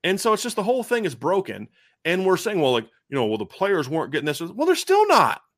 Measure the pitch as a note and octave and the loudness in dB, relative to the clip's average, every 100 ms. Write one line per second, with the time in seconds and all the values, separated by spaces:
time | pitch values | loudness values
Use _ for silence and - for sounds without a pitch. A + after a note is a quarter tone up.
0 | E3+ F#3+ A#3 G#3+ B3 A3 G3 B3+ A3+ A#3+ | -2 0 0 0 -2 -4 -2 -2 0 -2
1 | G3 A#2+ C3+ G3 - G2+ G#2+ _ _ _ | -2 -4 -2 -2 -2 -10 -14 _ _ _
2 | D#3+ F#3 F#3+ F#3 A3+ G3+ C#3+ A#2+ A2+ _ | -2 0 2 2 0 0 2 2 -2 _
3 | _ C#3 A2 G#2+ G2+ - G3 F#3+ C3 D#3+ | _ -2 0 -2 -4 -4 0 0 0 -4
4 | C3 C#3+ D3 C#3+ E3+ G3 D#4+ E4 - G4 | -4 -4 -4 -6 -8 -2 0 0 2 2
5 | G#4+ D4 C3+ - _ | 6 6 4 0 _